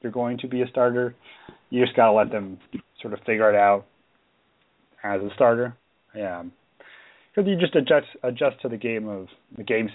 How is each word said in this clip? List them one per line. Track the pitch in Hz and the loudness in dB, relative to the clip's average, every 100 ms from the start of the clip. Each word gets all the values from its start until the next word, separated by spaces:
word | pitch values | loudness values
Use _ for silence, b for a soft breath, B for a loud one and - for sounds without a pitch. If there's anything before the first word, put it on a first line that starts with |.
you're | 120 | -8
going | 123 120 120 | -6 -4 -6
to | 127 | -6
be | 123 | -4
a | 127 | -2
starter, | 131 123 120 123 - B B B B _ | 2 2 2 -4 -6 B B B B _
you | 123 | 0
just | 123 - | 2 4
gotta | 113 | 6
let | 107 104 | 6 2
them | 107 98 92 _ 120 - _ | -2 -10 -14 _ -18 -18 _
sort | 120 | -12
of | 104 | -8
figure | - 110 110 | -4 2 4
it | 104 | 4
out | 101 101 - _ _ _ _ _ _ _ _ _ _ _ | 4 2 -2 _ _ _ _ _ _ _ _ _ _ _
as | 104 98 | -6 -4
a | 101 - | -4 2
starter. | 123 117 123 120 _ _ _ 107 | 2 2 -2 -8 _ _ _ -10
Yeah. | 98 87 87 - _ _ b b b b b - | -10 -10 -14 -18 _ _ b b b b b -2
'Cause | 196 | 0
you | 180 | 0
just | 180 165 | 0 2
adjust, | 127 151 - - | 2 2 0 -6
adjust | 127 120 143 127 | -8 -2 -4 -4
to | 127 | -8
the | 113 | -6
game | 117 113 107 | -6 -6 -8
of, | 98 92 _ _ - | -10 -14 _ _ -12
the | |
game | 101 113 110 | -4 -2 -2